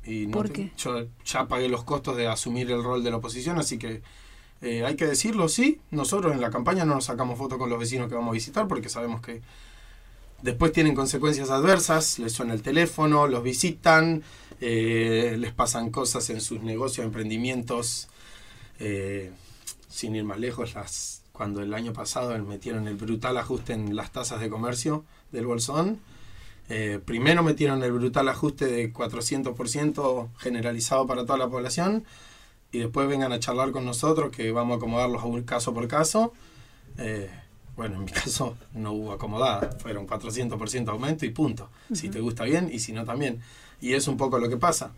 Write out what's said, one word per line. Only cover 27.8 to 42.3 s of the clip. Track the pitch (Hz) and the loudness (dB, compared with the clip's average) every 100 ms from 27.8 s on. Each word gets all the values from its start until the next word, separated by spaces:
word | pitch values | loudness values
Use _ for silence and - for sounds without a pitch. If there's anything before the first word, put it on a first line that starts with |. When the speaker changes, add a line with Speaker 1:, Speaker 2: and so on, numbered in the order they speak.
Speaker 1:
el | 127 | 2
brutal | 123 127 131 135 | 2 2 2 2
ajuste | 131 151 - 135 | 2 0 0 0
de | 120 113 | 0 -2
cuatrocientos | - 120 117 117 139 131 117 | -2 -4 -2 -2 0 -2 -4
por | 120 | -4
ciento | 143 151 143 139 127 117 - | 0 0 2 0 0 -2 -6
generalizado | 127 120 117 117 113 135 131 | -4 -2 -2 -2 2 2 2
para | 127 120 | 0 0
toda | 135 | 2
la | 127 | 2
población, | 123 123 - 180 220 - - - - - - _ | -2 -2 0 2 2 -2 -20 -20 -20 -20 -20 _
y | 123 | -4
después | 120 131 139 | -2 0 2
vengan | 139 131 | 2 0
a | 120 | 0
charlar | 120 123 135 | 0 0 0
con | 127 | 0
nosotros | 123 117 151 156 139 | -4 0 2 4 2
que | 113 110 | -2 -2
vamos | 113 120 120 | 0 0 0
a | |
acomodarlos | 117 117 123 117 | 0 2 2 0
a | 120 | -2
un | 120 | -4
caso | 120 123 120 | -2 -2 -2
por | 117 117 | -2 0
caso. | 147 160 214 233 - - - - - - - | 2 4 4 2 0 -20 -20 -20 -20 -18 -8
Eh, | 113 107 95 90 - - - - | -6 -6 -8 -12 -20 -20 -18 -8
bueno, | 113 95 | -6 -6
en | 95 | -4
mi | |
<laughs> | |
caso | - - - 123 120 - | -4 -2 -2 -2 -4 -12
no | 113 107 | -8 -4
hubo | 107 107 | -4 -4
acomodada, | 101 110 107 131 98 107 - | -6 -4 2 2 2 -2 -4
fueron | 113 101 95 | -6 -6 -4
cuatrocientos | 110 117 117 120 110 | -6 -4 -4 -4 -4
por | 107 | -4
ciento | 127 113 | -4 -2
aumento | 104 139 156 127 | -2 -2 -2 -2
y | |
punto. | 117 151 - - - - | 0 0 0 -10 -20 -6
Si | 214 107 | -4 -4
Speaker 2:
Ujú. | |
Speaker 1:
te | 104 | -2
gusta | 117 | -2